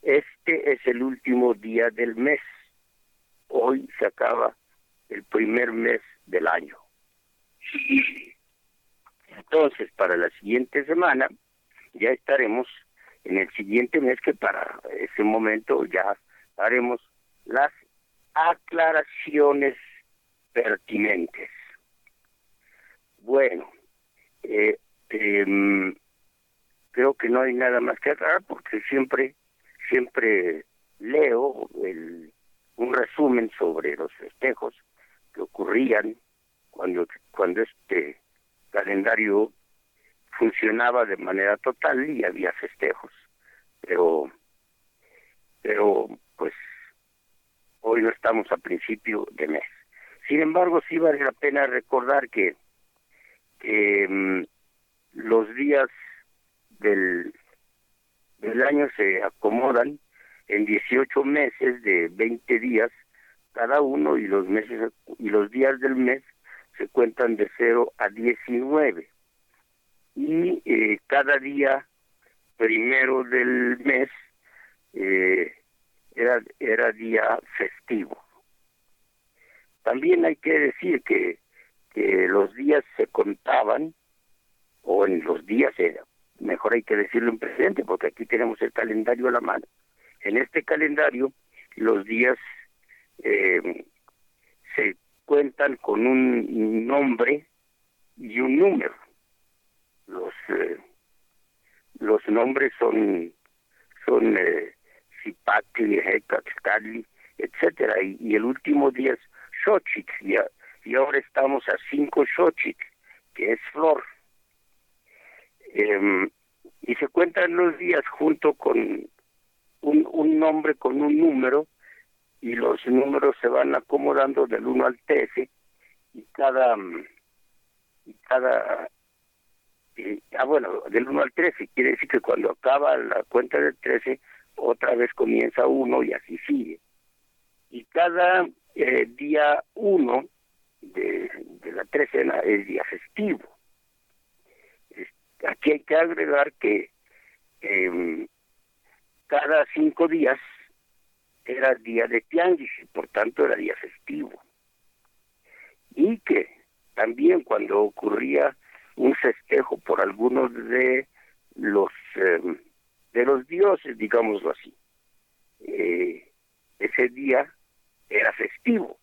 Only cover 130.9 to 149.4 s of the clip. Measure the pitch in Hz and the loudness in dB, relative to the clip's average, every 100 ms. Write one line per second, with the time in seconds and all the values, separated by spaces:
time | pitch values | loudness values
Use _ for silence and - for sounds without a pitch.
130.9 | 110 127 143 139 - 170 - - - - | -2 0 -2 -2 0 -2 -2 -10 -2 0
131.9 | - - 123 - 113 104 - 131 135 143 | 0 -2 -2 0 0 0 -2 0 2 2
132.9 | 135 117 104 - 123 123 147 147 135 127 | 0 0 -4 0 0 0 0 0 -2 -2
133.9 | 123 131 135 _ - _ - - 120 123 | -2 0 -6 _ -20 _ -4 -2 0 0
134.9 | 120 120 - 117 117 117 120 135 135 123 | 0 0 0 0 2 0 2 2 2 0
135.9 | 131 123 - - 82 - 143 80 82 _ | 0 0 -4 -8 -14 -4 -2 -2 -12 _
136.9 | _ _ _ _ _ _ _ _ 120 113 | _ _ _ _ _ _ _ _ -20 -8
137.9 | 165 175 175 180 185 175 - _ - 127 | 0 0 4 4 4 2 -4 _ -2 0
138.9 | 127 117 120 147 151 147 147 - - 208 | 2 0 -4 -2 2 4 2 -2 -4 2
139.9 | 190 127 123 - _ _ _ _ _ - | 4 4 0 -2 _ _ _ _ _ -14
140.9 | - 92 90 92 - - - - 87 - | -6 -4 -4 -6 -12 -18 -16 -14 -12 -6
141.9 | - 143 135 - - 90 104 98 85 - | -2 0 0 0 0 0 0 -2 -6 -6
142.9 | 90 - - 208 160 - _ _ _ _ | -10 -14 -6 -4 -4 -8 _ _ _ _
143.9 | _ _ _ _ _ _ _ _ _ _ | _ _ _ _ _ _ _ _ _ _
144.9 | - - _ _ _ - - 147 151 - | -20 -20 _ _ _ -10 -2 0 0 2
145.9 | 156 165 165 156 143 143 _ 107 104 - | 2 2 0 0 0 0 _ -2 -2 -4
146.9 | _ _ _ _ _ _ _ 101 98 92 | _ _ _ _ _ _ _ -4 -2 -2
147.9 | 87 87 80 - _ _ _ _ _ _ | -2 -4 -6 -10 _ _ _ _ _ _
148.9 | _ _ _ _ 147 | _ _ _ _ -2